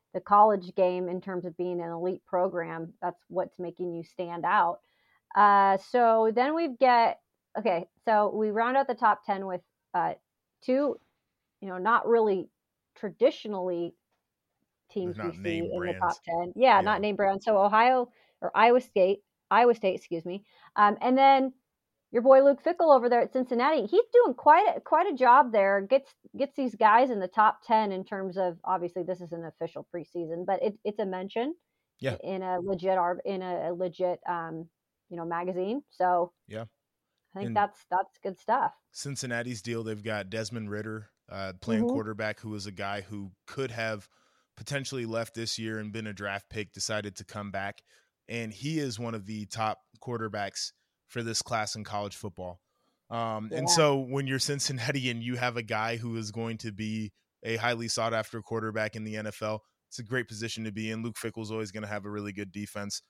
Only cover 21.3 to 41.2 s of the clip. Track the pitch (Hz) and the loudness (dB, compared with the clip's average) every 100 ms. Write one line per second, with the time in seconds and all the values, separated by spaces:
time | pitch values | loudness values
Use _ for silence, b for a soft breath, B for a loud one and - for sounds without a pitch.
21.3 | 269 262 262 _ _ _ _ _ 226 240 | 8 4 -4 _ _ _ _ _ 0 8
22.3 | 269 277 277 - 349 330 269 233 240 233 | 10 10 6 2 2 8 8 8 4 2
23.3 | 262 254 233 262 311 208 370 466 480 480 | 0 -2 0 2 2 2 2 6 6 6
24.3 | 247 - 320 427 - - 311 381 294 247 | 4 8 8 8 0 2 2 2 2 6
25.3 | 254 262 214 196 196 196 269 277 _ - | 8 6 4 4 2 2 0 0 _ -14
26.3 | 202 269 - 262 - 214 220 262 220 185 | -6 -6 -2 -4 2 6 6 4 2 -2
27.3 | - 214 - - 220 214 190 190 196 190 | 4 4 4 2 2 2 -2 -6 -8 -6
28.3 | 180 185 170 - 185 175 175 170 180 175 | -2 -2 -2 -4 -4 -4 -6 -6 -6 -8
29.3 | 170 165 - 165 - - 175 156 175 165 | -12 -12 -10 -10 -10 -12 -12 -10 -10 -8
30.3 | 170 180 190 220 208 208 208 202 185 196 | -6 -2 -2 -2 -4 -8 -4 -4 -4 -6
31.3 | - 254 349 _ _ _ - 131 - - | -4 -4 -6 _ _ _ -8 -6 -6 -6
32.3 | 190 185 180 185 190 185 185 175 180 - | -6 -4 -4 -2 -4 0 2 2 -2 -4
33.3 | 196 185 175 160 175 185 165 180 175 - | -6 -6 -6 -4 -4 -6 -2 -4 -4 -6
34.3 | 175 165 160 160 _ _ _ - 170 165 | -6 -6 -10 -14 _ _ _ -16 -10 -6
35.3 | 170 180 180 185 254 - - 180 180 175 | -4 -4 -4 -4 -4 -8 -2 2 2 0
36.3 | _ - 107 113 _ _ _ _ _ _ | _ -14 -12 -12 _ _ _ _ _ _
37.3 | 190 214 214 202 - - 180 190 _ 196 | -10 -4 0 0 -2 -6 -4 -4 _ -12
38.3 | 185 - 240 - - _ - 143 135 127 | -10 -2 0 -2 -6 _ -14 -10 -8 -6
39.3 | 117 120 117 113 117 110 107 104 107 95 | -4 -6 -8 -6 -6 -6 -8 -6 -6 -6
40.3 | 110 110 120 107 104 110 110 107 _ | -6 -6 -8 -8 -8 -8 -10 -14 _